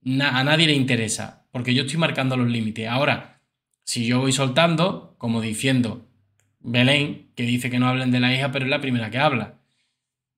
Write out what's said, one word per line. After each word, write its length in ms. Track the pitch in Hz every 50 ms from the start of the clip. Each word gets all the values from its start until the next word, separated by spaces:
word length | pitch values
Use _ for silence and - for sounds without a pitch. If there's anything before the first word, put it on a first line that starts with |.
| _
na-, 360 | 123 131 135 143 143 127 127
a 60 | 131
nadie 220 | 143 156 156 165
le 80 | 156 151
interesa, 720 | 139 131 123 123 113 113 107 - - 107 107 - _ _ _ _
porque 220 | 127 120 120 123
yo 100 | 127 -
estoy 140 | 131 143 160
marcando 380 | 165 151 135 - 135 131 127
los 120 | 127 123 120
límites". 380 | 117 117 110 107 107 113 110 110
Ahora, 520 | 117 131 143 143 120 - - - _ _ _ _ _ _ _ _ _ _ _
si 220 | - - 123 117
yo 140 | 113 123 123
voy 120 | 131 135 131
soltando, 840 | 135 139 131 123 - 165 170 165 156 170 190 - - - - _ _
como 220 | - 117 113 113
diciendo 640 | 110 113 110 107 - 135 135 127 120 110 104 104 - _ _ _ _ _ _ _ _ _ _ _
Belén, 720 | _ - 117 123 123 131 143 147 143 151 - - - _ _
que 80 | - 123
dice 260 | 120 123 123 127 127
que 80 | 123 123
no 100 | 127 127
hablen 220 | 127 127 131 127
de 100 | 123 123
la 140 | 123 123 127
hija, 160 | 131 135 139 131
pero 120 | 139 131
es 60 | 127
la 100 | 139 147
primera 300 | 139 135 123 120 113 107
que 80 | 98 123
habla. 420 | 143 156 135 117 104 95 - _ _ _ _ _ _ _ _ _ _ _ _ _ _ _ _